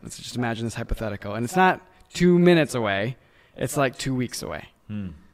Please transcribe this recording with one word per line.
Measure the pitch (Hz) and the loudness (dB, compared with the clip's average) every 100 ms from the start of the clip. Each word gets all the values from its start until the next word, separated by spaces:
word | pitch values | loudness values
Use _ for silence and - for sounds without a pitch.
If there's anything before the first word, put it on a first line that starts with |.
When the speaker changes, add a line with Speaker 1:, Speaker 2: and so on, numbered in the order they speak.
Speaker 1:
Let's | - - | -18 -16
just | - 110 | -10 -6
imagine | 120 113 113 | -4 -4 -6
this | - | -6
hypothetical. | 113 - 110 101 101 107 | -6 -6 -6 -8 -8 -6
And | |
it's | 120 180 | -2 2
not | 185 165 - _ _ | 2 2 -6 _ _
two | - 175 175 | 2 4 6
minutes | 175 170 147 | 8 6 4
away. | 127 107 98 110 127 _ _ _ - | 0 0 0 0 -4 _ _ _ -6
It's, | 127 147 | -4 0
like, | 135 - | 0 0
two | - 131 | -4 -2
weeks | 120 - | -4 -6
away. | 101 78 - _ - | -8 -10 -12 _ -12
Speaker 2:
Hmm. | 107 95 73 - | -10 -10 -12 -20